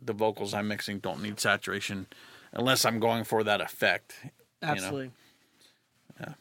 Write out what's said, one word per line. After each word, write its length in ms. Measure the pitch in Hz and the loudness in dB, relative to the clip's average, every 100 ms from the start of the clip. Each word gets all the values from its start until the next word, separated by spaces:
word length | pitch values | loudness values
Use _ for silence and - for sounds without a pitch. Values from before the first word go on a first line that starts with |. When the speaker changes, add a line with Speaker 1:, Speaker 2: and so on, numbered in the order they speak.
Speaker 1:
the 120 | 117 | -6
vocals 400 | 104 110 98 101 | 0 0 0 -2
I'm 140 | 104 107 | -2 -2
mixing 300 | 104 - 101 | -2 -4 -4
don't 220 | 95 73 | -4 -4
need 180 | 104 101 | -6 0
saturation 680 | 107 101 - 98 - 101 92 - - - - | 2 2 0 -4 -4 -6 -8 -16 -20 -20 -10
unless 320 | - 123 127 120 | -2 2 4 4
I'm 140 | 113 | 4
going 260 | 113 117 110 | 4 2 2
for 180 | 110 | 2
that 160 | 107 101 | 4 2
effect, 560 | 82 - 107 90 - - | 0 2 2 2 -2 -16
you 60 | - - _ _ | -18 -18 _ _
know? 60 | 160 | -4
Speaker 2:
Absolutely. 420 | 151 92 139 131 117 _ _ _ _ - _ _ _ - - | -2 -2 -4 -8 -14 _ _ _ _ -20 _ _ _ -20 -14
Speaker 1:
Yeah. 120 | - 151 | -14 -12